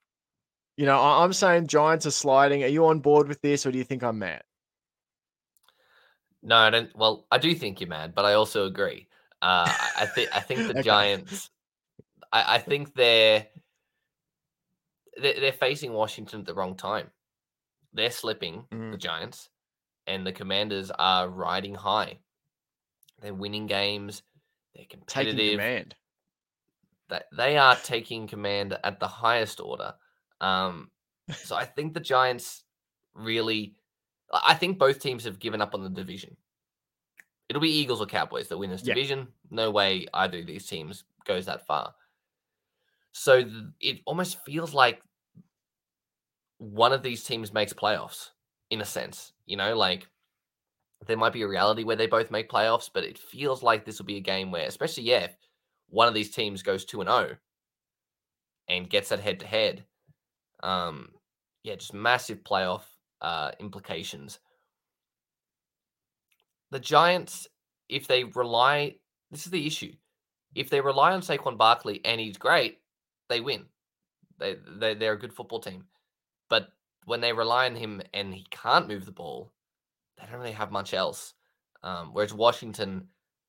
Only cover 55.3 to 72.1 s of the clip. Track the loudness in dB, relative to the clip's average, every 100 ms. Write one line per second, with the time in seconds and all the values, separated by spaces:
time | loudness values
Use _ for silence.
55.3 | -8 _ _ _ _ _ 4 4 4 -2
56.3 | -4 -6 -4 -4 -4 -4 -6 0 0 0
57.3 | -6 _ _ _ _ _ _ _ _ _
58.3 | _ _ _ -6 -6 -2 -2 -2 -2 -2
59.3 | -6 -4 0 0 -2 -14 _ _ _ _
60.3 | _ _ _ -4 -4 -4 -10 -16 _ _
61.3 | _ _ _ -14 -14 -12 -4 0 0 -2
62.3 | -12 -4 -2 -2 -4 -10 _ _ -10 -6
63.3 | -6 -6 -10 -14 -14 -12 -10 -10 -14 -18
64.3 | -20 _ _ _ _ _ _ _ _ _
65.3 | _ _ _ _ _ _ _ _ _ _
66.3 | _ _ _ _ -10 2 6 6 4 -2
67.3 | -14 -18 _ _ _ -8 -6 0 0 0
68.3 | -2 0 4 4 4 -2 -8 _ _ _
69.3 | -16 -6 -4 -4 -6 -10 -18 _ _ _
70.3 | _ _ -10 -2 0 2 4 4 4 -2
71.3 | -4 -2 4 4 4 0 -4 -2